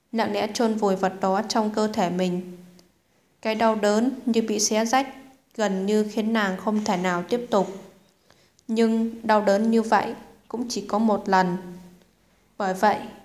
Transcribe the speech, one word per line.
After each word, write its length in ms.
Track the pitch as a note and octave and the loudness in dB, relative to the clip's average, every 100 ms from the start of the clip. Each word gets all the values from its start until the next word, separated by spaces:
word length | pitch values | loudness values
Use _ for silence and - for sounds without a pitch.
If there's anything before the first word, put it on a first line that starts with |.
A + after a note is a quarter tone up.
| - | -8
lặng 200 | A3+ G#3 | -4 -2
lẽ 160 | G3+ G#3+ | -2 -2
chôn 200 | G#3 A3+ | 0 0
vùi 220 | A3 G#3 F#3+ | 2 0 2
vật 160 | F#3 F#3 | -2 0
đó 220 | F#3+ F#3+ A3 | 0 0 0
trong 220 | A#3 G#3+ | -2 0
cơ 180 | G#3+ G#3+ | 0 -2
thể 220 | G#3+ F3 | 0 -2
mình. 460 | F3+ F#3 F3+ - - - - _ _ _ _ _ _ | 0 -2 -2 -6 -16 -20 -20 _ _ _ _ _ _
Cái 120 | A3 | -4
đau 200 | A3 A3+ | 0 2
đớn 360 | G#3+ G#3 G#3 B3 C4+ - | 2 2 2 0 -2 0
như 160 | A3+ | 0
bị 180 | A3 G#3+ | 0 -2
xé 240 | - G#3+ | 0 0
rách, 300 | A3+ C4 C#4 - - _ _ | 2 0 0 -8 -20 _ _
gần 320 | - G#3 F#3+ G3 | -4 -2 0 2
như 200 | G#3+ G#3+ | 2 2
khiến 220 | A3 A3 | -2 0
nàng 240 | A3+ G3+ F#3 | 0 0 -2
không 280 | A3 G#3+ | -2 0
thể 120 | G#3+ F#3 | 0 0
nào 260 | F#3 F3 F3+ | 0 -2 -2
tiếp 180 | A#3+ - | -4 0
tục. 180 | G#3 F#3 - - - _ _ _ _ _ _ - | 0 0 -4 -16 -20 _ _ _ _ _ _ -4
Nhưng 460 | A3+ A3+ A3+ A3+ A3+ | 2 2 2 -2 -4
đau 200 | A3 G#3+ | 2 2
đớn 280 | G3+ G3 A3+ | 4 2 4
như 120 | A3+ | 2
vậy 320 | A3 G#3 - C4+ - - - | 4 2 0 -8 -16 -20 -12
cũng 200 | A3+ A#3+ | -8 -6
chỉ 120 | G#3 G3 | -8 -4
có 100 | G#3 | 0
một 300 | A3+ G3+ G3+ | 2 2 2
lần. 280 | F#3+ F3+ F3+ - - - - _ _ _ _ _ - | 2 2 -2 -8 -16 -20 -20 _ _ _ _ _ -6
Bởi 160 | G3 | -4
vậy, 220 | F#3 G#3+ G#3+ A#3 - | 2 2 2 -6 -18